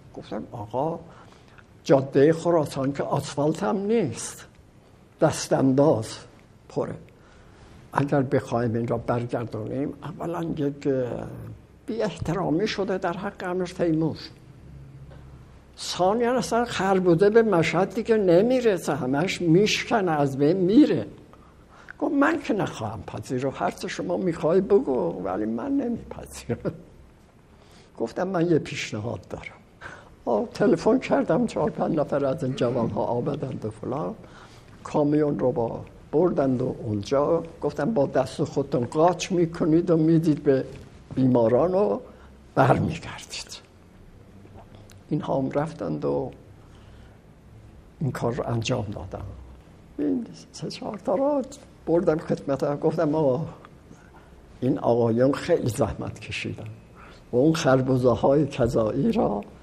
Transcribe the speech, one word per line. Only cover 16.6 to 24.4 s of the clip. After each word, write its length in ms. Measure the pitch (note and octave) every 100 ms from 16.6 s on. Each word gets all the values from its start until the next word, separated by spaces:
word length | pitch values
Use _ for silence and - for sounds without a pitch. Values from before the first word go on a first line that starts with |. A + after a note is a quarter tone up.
| A#3+
خربزه 640 | - F#3+ F#3+ F#3 E3+ G3+
به 120 | A3
مشهد 520 | A3+ F3+ D#3+ D#3+ G3
دیگه 240 | - G#3+ A3
نمیرسه، 800 | F#3+ E3+ A3+ B3+ A#3 F3+ - D3+
همش 460 | B2+ C#3 F#3 -
میشکنه، 720 | F3 E3 G#3 - - A#3+ F#3
از 260 | D#3 C#3+ C3
بین 200 | C#3+ F#3+
میره." 480 | F3+ A3+ D4+ D#3+ - - - - - - - - - -
گفت: 140 | -
"من 260 | C#4+ C#4 E4
که 140 | -
نخواهم 500 | A3 C3+ - A2 G#2+ -
پذیرفت، 540 | A#2 G#2+ B2+ C3+ -
هر 100 | F#3+
چه 160 | - G3
شما 300 | - - F3
میخوای 440 | F#3+ D#3+